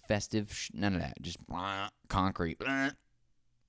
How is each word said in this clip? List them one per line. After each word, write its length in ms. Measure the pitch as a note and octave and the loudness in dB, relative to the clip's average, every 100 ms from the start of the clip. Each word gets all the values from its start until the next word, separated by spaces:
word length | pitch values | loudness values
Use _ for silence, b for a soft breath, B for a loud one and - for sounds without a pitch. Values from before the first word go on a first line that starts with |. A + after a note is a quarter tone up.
| - | -2
festive, 440 | G#2 - A2 G#2 | -2 2 0 -2
sh-, 200 | - - | -4 -8
none 220 | - G#2 F2+ | 0 2 2
of 60 | |
that. 200 | D#2+ - | 0 -4
Just 240 | D2+ E2+ - | -8 -10 -6
blah, 440 | E2 F#2+ G2 G2+ - _ | -2 0 0 -2 -8 _
concrete. 500 | G2 F#2+ F#2+ E2+ - | 2 2 2 -2 0
Blah. 320 | B2 C3+ C#3 - _ _ _ _ _ _ | 0 2 2 -2 _ _ _ _ _ _